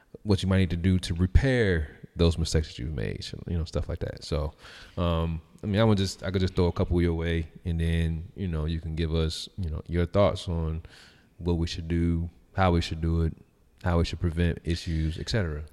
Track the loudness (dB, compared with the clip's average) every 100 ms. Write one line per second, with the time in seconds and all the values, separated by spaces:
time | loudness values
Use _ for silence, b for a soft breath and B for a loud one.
0 | B -6 0 0 2 4 4 2 2 2
1 | 2 0 4 4 4 2 2 2 -2 -10
2 | -6 2 4 4 0 0 -2 -6 -6 -4
3 | -4 -6 -10 -10 -4 -4 -2 -4 -4 -6
4 | -8 -8 -6 -4 -4 -8 B B B -2
5 | 0 0 -2 -4 -10 -10 -2 2 4 4
6 | 0 -4 -4 0 0 2 2 2 0 2
7 | 2 0 0 -2 -4 -8 -4 0 2 2
8 | 0 -2 -8 -6 -4 -2 -2 -2 -4 -2
9 | 0 0 0 -2 -8 -6 -6 -6 -2 0
10 | 2 4 4 2 -4 -2 -2 -4 -8 B
11 | B B B -6 -2 0 0 -4 -2 0
12 | 2 0 -4 -10 _ 0 2 4 0 -2
13 | 0 2 0 -2 -14 _ _ _ 0 2
14 | 0 0 -2 2 0 0 -2 -4 -2 -2
15 | -2 -4 -4 -2 -2 -4 -4